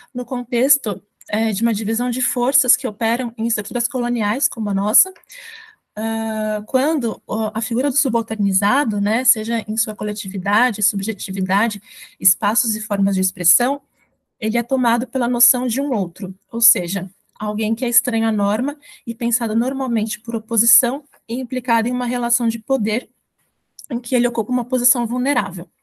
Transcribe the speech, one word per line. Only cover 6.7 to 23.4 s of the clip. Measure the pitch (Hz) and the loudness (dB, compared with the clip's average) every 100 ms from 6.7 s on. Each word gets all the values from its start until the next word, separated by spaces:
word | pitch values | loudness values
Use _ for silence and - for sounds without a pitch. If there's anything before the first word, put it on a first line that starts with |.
| 254 277 320 233 208 - | 0 2 2 0 -4 -4
o, | 226 220 | -2 -2
a | 226 | -2
figura | - 233 285 | -2 0 2
do | 262 | 2
subalternizado, | 269 226 220 214 202 196 202 262 277 202 | 2 0 0 0 0 2 2 2 2 0
né, | 202 226 | 2 0
seja | 254 226 214 233 - | 0 0 0 -4 -2
em | 220 | -4
sua | - | -4
coletividade, | 214 214 208 190 190 180 208 247 208 | -4 -6 -6 -6 -6 0 2 2 0
subjetividade, | - 202 196 220 - 190 190 190 226 208 - - - - | -2 -2 -4 -6 -6 -4 2 2 2 -2 -12 -20 -20 -2
espaços | 190 - 208 226 233 | 0 2 0 0 -2
e | 214 | -4
formas | 214 202 196 190 | -2 2 2 2
de | |
expressão, | 185 - 175 - 247 285 _ _ _ _ _ - | 0 -2 0 2 2 -2 _ _ _ _ _ -6
ele | 220 226 | -2 0
é | |
tomado | 233 262 247 233 247 | 0 2 4 2 0
pela | 262 247 | 0 0
noção | 240 - 247 254 | 2 2 2 0
de | 226 | 0
um | 285 | 0
outro, | 233 185 - 196 190 _ | 0 -2 -4 -10 -10 _
ou | 233 | 0
seja, | 226 190 175 185 185 _ _ - | 2 2 0 -4 -6 _ _ -8
alguém | 214 214 214 | -4 -2 0
que | 226 | 0
é | 240 | 0
estranho | 233 - 226 220 | 0 0 0 0
à | |
norma | 214 202 214 269 311 - - - | 2 2 2 -2 -4 -12 -18 -10
e | |
pensado | 226 233 233 226 | -4 -2 0 0
normalmente | 214 247 269 254 233 214 - | 0 0 0 0 0 0 -4
por | - | -6
oposição | 226 - 233 233 - 240 277 - _ - | -6 -2 -2 2 4 2 -2 -8 _ -8
e | |
implicado | 240 254 254 247 233 226 | -6 -4 -4 0 0 2
em | |
uma | 247 240 | -2 -2
relação | 247 240 240 233 | -2 -2 0 0
de | 220 | 0
poder | - 269 214 214 - _ _ _ | 0 0 2 -2 -4 _ _ _